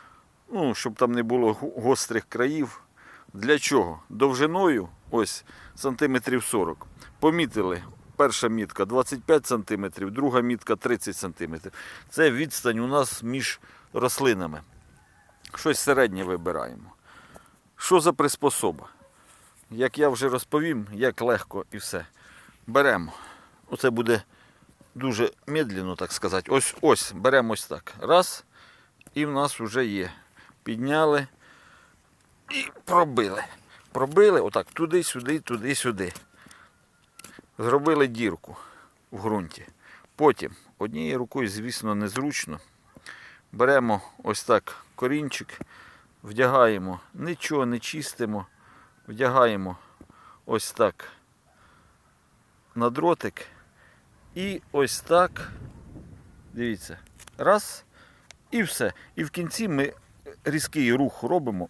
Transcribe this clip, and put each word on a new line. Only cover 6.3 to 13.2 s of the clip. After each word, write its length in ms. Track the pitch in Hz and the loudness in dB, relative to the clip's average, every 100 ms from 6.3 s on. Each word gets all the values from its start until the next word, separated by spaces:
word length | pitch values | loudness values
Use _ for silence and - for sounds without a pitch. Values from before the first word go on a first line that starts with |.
| 123 | -2
сорок. 420 | - 113 82 78 - - - - | 0 0 -2 -4 -14 -20 -20 0
Помітили, 640 | 156 170 143 110 92 87 - - - - | 2 4 0 0 -2 -4 -8 -20 -14 2
перша 320 | 139 - 120 | 2 2 -2
мітка 360 | 113 101 - | -2 -4 -2
двадцять 400 | 98 127 127 131 | 0 0 0 -4
п'ять 220 | - 156 - | 2 2 4
сантиметрів, 640 | 117 101 101 98 - 98 | -2 -2 -4 -4 -6 -6
друга 300 | 113 143 123 | -2 0 2
мітка 360 | 120 120 - 107 | 0 -2 -2 -2
тридцять 400 | 127 - - 92 | 0 -2 -2 -6
сантиметрів. 560 | 95 - 80 80 - - - - - | -8 -8 -8 -8 -12 -16 -18 -18 -10
Це 200 | - 156 | 2 4
відстань 480 | 120 156 - 120 113 | 4 0 0 0 0
у 80 | 123 | 0
нас 360 | 143 135 - | 0 2 0